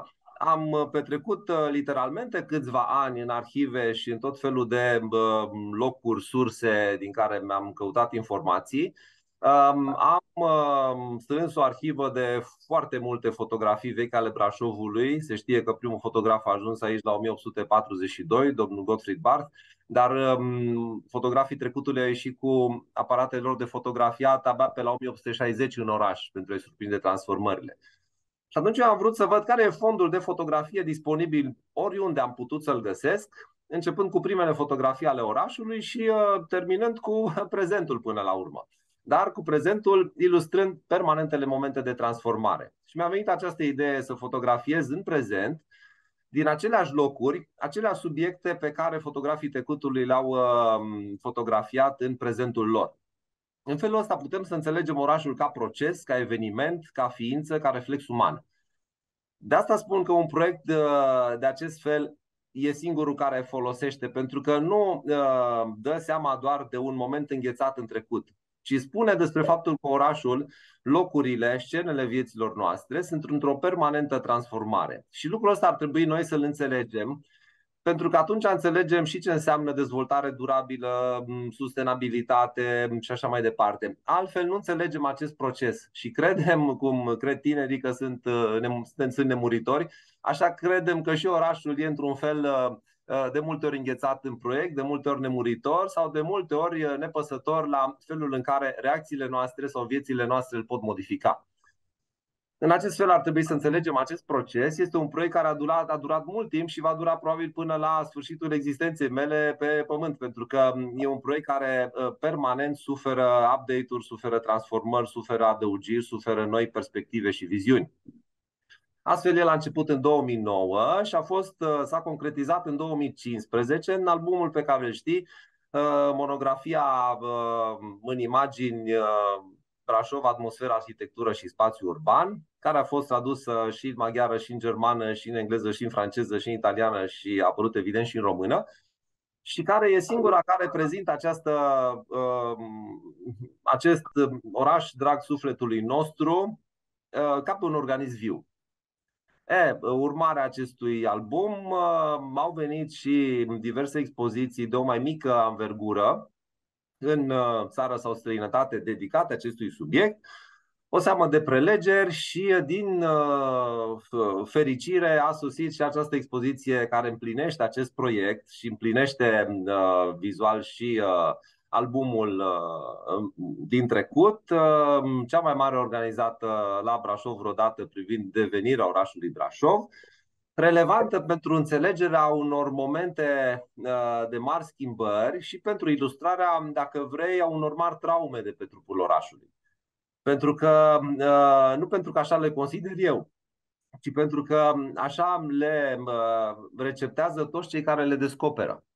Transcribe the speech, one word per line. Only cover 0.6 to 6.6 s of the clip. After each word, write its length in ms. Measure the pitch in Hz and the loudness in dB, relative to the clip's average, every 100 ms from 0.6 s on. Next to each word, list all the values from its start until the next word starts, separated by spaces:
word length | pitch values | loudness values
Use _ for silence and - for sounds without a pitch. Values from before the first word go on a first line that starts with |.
| 156 151 147 | 0 0 0
petrecut, 560 | 147 143 147 - 190 - | -2 -2 -4 -4 -4 -2
uh, 200 | 165 151 | 0 0
literalmente 760 | 143 143 131 127 165 240 180 | 0 -2 -2 -2 -4 -6 -6
câțiva 420 | - 151 123 127 120 | -4 -4 -2 -2 0
ani 320 | 135 135 120 | 0 0 -2
în 80 | 120 | -4
arhive 640 | 120 117 139 139 127 117 | -6 -4 -2 -2 0 -2
și 180 | 113 120 | -2 -6
în 80 | 113 | -6
tot 220 | 135 135 | -6 -4
felul 280 | 135 127 117 | -2 0 0
de, 320 | 123 123 117 110 | 2 2 2 2
uh, 400 | 110 110 110 107 107 104 | 2 2 2 -2 -6 -6
locuri, 500 | 104 127 - 117 104 | -2 -2 -2 -2 -2
surse 760 | - 127 120 - | -2 0 0 0